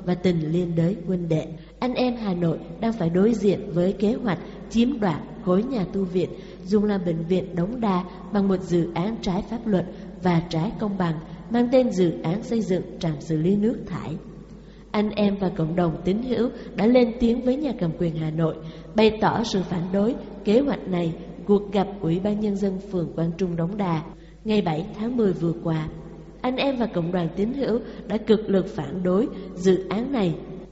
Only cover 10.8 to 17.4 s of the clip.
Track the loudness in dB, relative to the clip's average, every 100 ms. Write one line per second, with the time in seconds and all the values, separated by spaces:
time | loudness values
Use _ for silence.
10.8 | -4 0 -2 -2 -6 -14 -2 2 6 6
11.8 | 4 4 2 2 -2 -4 -2 -2 0 -2
12.8 | -2 -4 -4 -4 -2 2 4 4 2 0
13.8 | -6 -8 -8 -10 -12 -16 -18 -18 -18 -20
14.8 | -4 0 0 2 2 2 -2 0 0 2
15.8 | 2 0 0 0 0 0 0 -2 -10 2
16.8 | 6 6 6 4 2 2